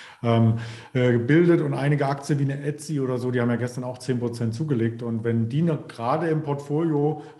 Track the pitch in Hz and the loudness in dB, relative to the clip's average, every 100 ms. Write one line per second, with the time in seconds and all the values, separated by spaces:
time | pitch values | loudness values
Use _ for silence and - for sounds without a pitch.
0 | - - 117 117 113 113 - - - 131 | -20 -4 2 4 4 2 -4 -12 -6 2
1 | 123 120 117 151 175 165 147 135 139 147 | 4 4 4 6 6 4 2 -2 0 2
2 | 139 139 - 143 139 139 143 147 - 151 | 0 -2 -2 0 0 -2 -4 -6 -6 -4
3 | 131 127 123 123 120 117 123 127 123 123 | -2 -2 -2 0 0 0 -2 -6 -8 -6
4 | - 123 120 117 117 113 156 127 117 117 | -4 -2 -2 -4 -4 -4 -2 0 0 -2
5 | 117 113 117 117 113 139 170 156 - - | -6 -4 -2 0 0 0 0 -2 -6 -6
6 | 117 156 165 156 143 139 - 147 165 147 | -2 -2 0 -2 -2 -6 -4 -2 0 0
7 | 147 151 - - | 0 -2 -8 -14